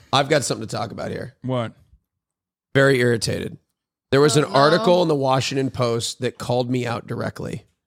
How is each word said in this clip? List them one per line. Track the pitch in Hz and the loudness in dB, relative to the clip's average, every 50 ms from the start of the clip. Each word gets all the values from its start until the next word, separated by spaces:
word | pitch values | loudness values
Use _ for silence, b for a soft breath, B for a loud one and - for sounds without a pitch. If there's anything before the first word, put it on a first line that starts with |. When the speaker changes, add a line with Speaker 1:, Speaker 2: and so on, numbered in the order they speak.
| _ _ | _ _
Speaker 1:
I've | - 135 143 135 | 0 2 2 2
got | 156 143 - | 2 0 0
something | - 131 107 110 | -2 -4 -6 -8
to | 101 - | -8 -6
talk | 107 113 - | -6 -6 -6
about | - - - - | -8 -8 -8 -8
here. | 104 - - 123 - _ | -8 -8 -10 -12 -14 _
Speaker 2:
What? | - 123 127 123 113 110 - _ _ _ _ _ _ _ _ _ _ _ _ _ _ _ _ _ _ _ - | -6 -4 -4 -4 -4 -6 -8 _ _ _ _ _ _ _ _ _ _ _ _ _ _ _ _ _ _ _ 2
Speaker 1:
Very | 139 139 139 139 123 | 4 4 4 4 4
irritated. | 123 120 120 110 - - - 92 95 - - - _ _ _ _ _ _ _ _ _ _ | 2 2 0 0 -2 -4 -4 -4 -6 -8 -10 -14 _ _ _ _ _ _ _ _ _ _
There | 135 139 | 4 4
was | 147 151 147 | 4 4 4
Speaker 3:
Oh, | 151 | 2
Speaker 1:
an | 143 - | 2 2
article | - 135 139 151 165 180 - 180 180 | 4 4 6 6 4 4 4 4 4
Speaker 3:
no. | 180 | 4
Speaker 1:
in | 175 165 | 2 2
the | 151 | 0
Washington | 139 135 131 131 135 127 - 139 139 135 131 | 0 0 0 0 0 0 -2 -2 -2 -4 -2
Post | - - 123 120 117 117 - - - - | -2 -2 -2 -2 -2 -2 -4 -6 -6 -6
that | 123 117 - | -6 -6 -6
called | - - - 123 127 127 123 | -6 -4 -2 -2 -2 -2 -2
me | 131 123 120 | -2 -4 -4
out | 120 117 - - | -4 -6 -8 -8
directly. | - 120 117 110 110 - - - - - - - _ _ _ _ | -8 -8 -6 -6 -8 -8 -8 -10 -10 -10 -12 -14 _ _ _ _